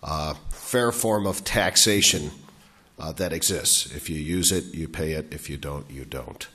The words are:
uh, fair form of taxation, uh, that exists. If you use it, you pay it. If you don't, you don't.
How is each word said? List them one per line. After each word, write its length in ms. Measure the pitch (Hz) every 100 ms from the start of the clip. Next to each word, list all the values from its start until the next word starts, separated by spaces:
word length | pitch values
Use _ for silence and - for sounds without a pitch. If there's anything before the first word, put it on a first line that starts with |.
uh, 320 | - 78 76 73 -
fair 420 | - - 127 120
form 340 | 120 113 107 98
of 160 | 92
taxation, 880 | - 117 90 - - 104 - 85 73 - - - - _ _ -
uh, 120 | 78
that 200 | 80 90
exists. 600 | 82 - 90 - - - 73
If 140 | -
you 80 | 78
use 340 | 76 90 82
it, 220 | 92 -
you 140 | - 80
pay 260 | - 80
it. 200 | 78 76
If 160 | 76 -
you 80 | 71
don't, 320 | 71 71 69
you 160 | 65 64
don't. 420 | 65 62 - -